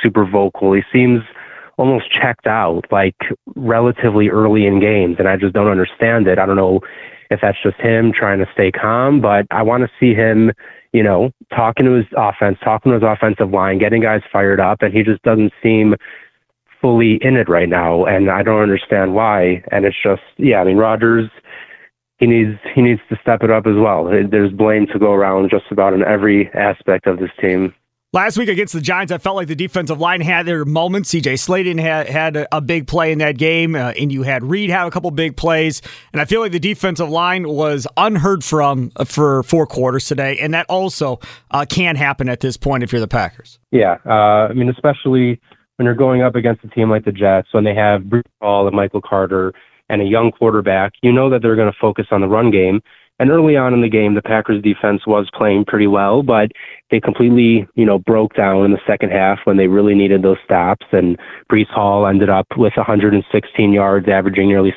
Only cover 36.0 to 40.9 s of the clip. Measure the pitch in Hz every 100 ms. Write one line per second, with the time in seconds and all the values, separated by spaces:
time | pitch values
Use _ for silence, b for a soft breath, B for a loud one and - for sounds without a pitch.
36 | B 151 151 226 220 170 196 208 196 170
37 | 160 160 175 185 160 147 151 147 113 -
38 | 208 202 185 190 - 156 143 135 123 -
39 | 131 - 147 135 120 165 151 - 127 131
40 | - 139 135 139 151 165 170 185 190